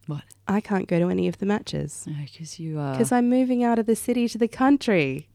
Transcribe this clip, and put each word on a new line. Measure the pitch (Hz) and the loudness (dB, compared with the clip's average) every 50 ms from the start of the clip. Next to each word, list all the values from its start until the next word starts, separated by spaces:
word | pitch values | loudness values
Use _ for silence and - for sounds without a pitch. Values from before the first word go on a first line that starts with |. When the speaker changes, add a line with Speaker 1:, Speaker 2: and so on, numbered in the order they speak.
| - - | -10 -10
Speaker 1:
What? | 147 147 - _ - _ - - | -10 -10 -10 _ -20 _ -4 0
Speaker 2:
I | 190 208 | 0 0
can't | - - 208 185 - - | 0 0 -2 -2 0 0
go | 175 170 | 2 2
to | 175 180 | 2 2
any | 185 185 180 180 | 2 0 0 -2
of | 170 - | -2 -2
the | 196 | -2
matches. | 196 208 214 - - - 147 143 147 - - - 170 | 0 0 -2 -2 -4 -6 -6 -6 -6 -8 -12 -10 -8
Speaker 1:
No, | 156 147 147 135 - - | -8 -8 -8 -10 -12 -16
'cause | 165 151 - - | -16 -14 -12 -12
you | 165 160 156 151 | -10 -8 -6 -4
are | 143 139 131 131 | -4 -4 0 -2
Speaker 2:
'Cause | 226 - | 0 2
I'm | 247 247 240 240 | 2 2 2 4
moving | 247 254 262 254 254 240 240 | 4 2 2 2 2 2 2
out | 233 233 226 | 2 2 2
of | 214 | 2
the | 220 226 | 0 0
city | - - - 247 247 240 226 | 0 0 -2 0 0 0 -2
to | - 214 | 0 0
the | 233 220 | -2 -2
country. | - - 262 277 285 277 - 240 202 170 143 135 131 147 - _ _ | 0 2 4 4 4 4 4 2 4 4 4 2 0 -4 -8 _ _